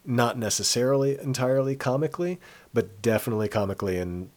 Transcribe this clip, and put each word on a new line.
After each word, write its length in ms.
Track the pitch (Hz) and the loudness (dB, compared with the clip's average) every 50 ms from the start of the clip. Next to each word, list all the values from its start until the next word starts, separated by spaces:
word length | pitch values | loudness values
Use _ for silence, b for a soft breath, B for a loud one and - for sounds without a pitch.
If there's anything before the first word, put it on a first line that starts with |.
| - | -6
not 320 | - 123 117 120 120 104 | -2 2 2 2 2 2
necessarily 840 | 123 110 104 - - 101 - - 120 123 131 139 139 139 139 139 - | 0 -2 -2 -2 0 0 0 0 2 2 4 4 2 2 0 -2 -2
entirely 560 | - 139 131 131 127 127 131 135 131 135 139 | -4 -4 -2 0 0 2 2 2 2 0 -2
comically, 640 | 139 - 131 127 139 156 147 - - 175 175 185 180 B B B B B B - | -2 -2 -2 0 0 0 -2 -2 -4 -4 -4 -4 -6 B B B B B B 0
but 280 | 117 - - - - | 0 0 0 -4 -2
definitely 460 | - 113 110 107 - 123 113 107 107 | 2 2 2 2 2 0 -2 0 0
comically 500 | 104 - 110 101 98 95 - 104 98 92 | 0 0 0 0 0 -2 -2 -2 0 0
in 340 | 90 90 87 87 90 90 - - | 0 -2 -2 -4 -6 -8 -10 -12